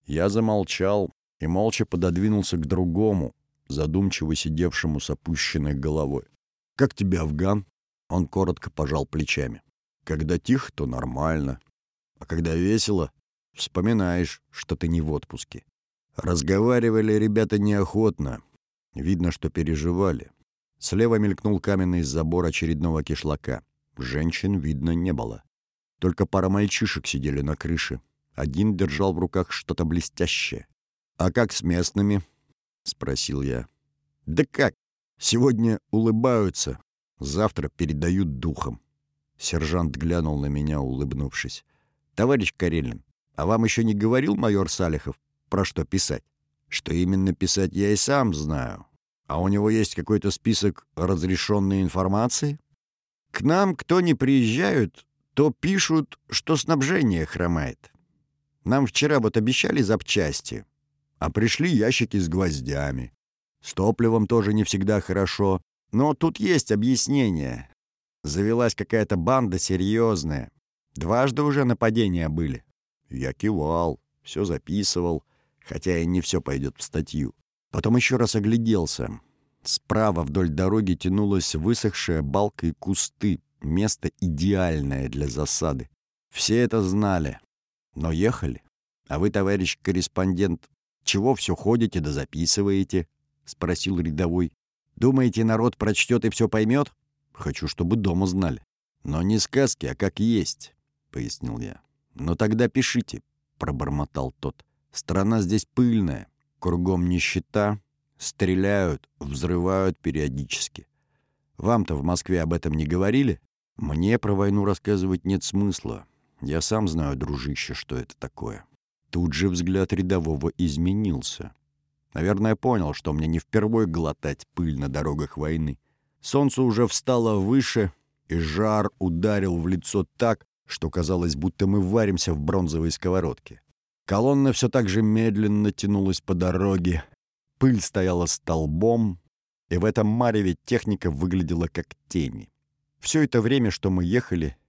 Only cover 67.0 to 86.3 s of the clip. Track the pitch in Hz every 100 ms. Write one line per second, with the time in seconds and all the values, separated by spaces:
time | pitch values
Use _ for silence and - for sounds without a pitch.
67 | - 139 117 82 67 60 - _ _ _
68 | _ _ 76 76 101 117 117 - 101 113
69 | 104 95 82 131 113 90 - 95 95 110
70 | 117 98 76 73 58 _ _ _ _ -
71 | 82 117 135 123 147 139 127 113 117 113
72 | 107 87 80 78 85 92 - _ _ _
73 | - 65 65 - 104 98 76 85 85 67
74 | _ _ - - - 76 - 98 95 90
75 | 87 80 - _ _ _ - - 92 87
76 | 82 90 - 92 - 69 67 - - -
77 | 73 76 64 - _ _ _ - - 120
78 | - 123 113 110 104 117 113 104 78 -
79 | 60 - - _ _ _ - - - 110
80 | 110 85 76 76 90 73 92 107 98 87
81 | 92 95 104 98 - 78 87 117 107 -
82 | - 80 71 98 101 - 85 - - 98
83 | - - 104 80 _ _ 71 85 104 -
84 | 80 - 90 73 92 98 90 80 69 67
85 | 65 64 71 62 73 - 82 67 60 _
86 | _ _ _